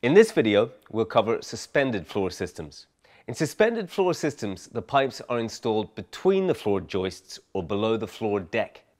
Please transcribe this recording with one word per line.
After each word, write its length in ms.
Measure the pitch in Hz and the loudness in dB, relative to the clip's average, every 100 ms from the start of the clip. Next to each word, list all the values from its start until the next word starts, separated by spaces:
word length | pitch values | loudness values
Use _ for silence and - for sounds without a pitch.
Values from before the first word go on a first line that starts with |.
In 120 | 120 | 6
this 180 | 180 220 | 8 8
video, 400 | - 117 101 117 - _ | 6 4 4 2 -4 _
we'll 140 | 107 | -4
cover 380 | 110 123 107 117 | 2 2 2 -2
suspended 640 | - 113 - 151 135 107 82 | -4 -12 -4 0 0 -2 -4
floor 240 | - 92 | -2 -2
systems. 560 | - 90 - 78 - - _ _ - - | -4 -8 -8 -14 -14 -20 _ _ -20 -14
In 80 | 123 | -4
suspended 540 | 156 - 214 233 185 | -4 2 2 2 -6
floor 240 | - 185 | 0 0
systems, 540 | 160 156 - 107 95 - | 2 -2 -4 -8 -8 -10
the 140 | 120 | -10
pipes 400 | 110 139 135 - - | 0 2 2 -4 -6
are 120 | 120 | -4
installed 540 | 113 - 120 110 98 - | -4 -6 -2 -2 -2 -8
between 520 | 101 - 185 196 185 | -14 -2 2 2 2
the 80 | - | 0
floor 240 | - 101 | 0 -2
joists 600 | 82 98 92 - _ - _ | -2 -4 -4 -6 _ -20 _
or 100 | 95 | -8
below 360 | 85 101 110 113 | -4 -2 0 -2
the 100 | 101 | -4
floor 320 | - 113 104 | -6 -2 -2
deck. 440 | 87 113 101 - _ _ | -2 -4 -4 -6 _ _